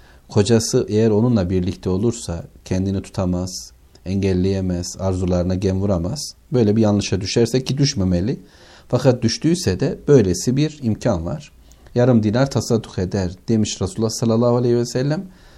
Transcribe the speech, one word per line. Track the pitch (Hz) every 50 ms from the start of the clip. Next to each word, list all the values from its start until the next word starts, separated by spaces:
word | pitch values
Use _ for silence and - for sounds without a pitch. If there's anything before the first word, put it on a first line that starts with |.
| - - - - _ -
kocası | - 107 101 107 117 113 - - - 127 - 90
eğer | 104 107 113 110
onunla | 104 104 117 123 120 110 104 90
birlikte | 95 92 90 92 90 - - 98
olursa | 92 95 110 117 110 - - - 85 82 - - - - -
kendini | - 95 92 95 98 98 95
tutamaz, | 92 - - 101 95 92 90 90 92 92 - - - - - - - - _ - -
engelleyemez, | 92 98 98 98 95 92 92 92 98 98 95 95 92 90 87 87 - - -
arzularına | 92 95 95 90 95 90 90 90 87 92 92
gem | 95 101 95 92 95
vuramaz. | 98 101 98 85 82 87 - 147 - - - _ _ - -
Böyle | 123 113 101 107
bir | 113
yanlışa | 110 104 104 101 98 - - 90
düşerse | 101 95 - 120 117 113 - 131 135
ki | - 131
düşmemeli. | 143 139 139 - 101 92 92 90 87 95 113 - - - - - - - - - - -
Fakat | - - 123 131 135 120 117
düştüyse | - 113 - - - 156 175 175 - 107 92 90
de | - 170 - - -
böylesi | - 147 131 101 92 90 - - 127 127
bir | 139 151 156 151 -
imkan | 131 113 104 - - 127 101 82 80
var. | 87 151 - - - - - - - - - - - -
"Yarım | 120 123 131 123 113 107
dinar | 104 101 123 135 135
tasadduk | - 113 - - 120 107 - - - 104
eder." | 92 92 107 101 92 90 92 - -
demiş | - 113 110 104 - - -
Resulullah | 101 90 - 110 113 110
sallallahu | - - 123 113 113 113 120 120 120
aleyhi | 123 120 123 120
ve | 120 120
sellem | 120 - 131 135 143 151 190 - - - - - - -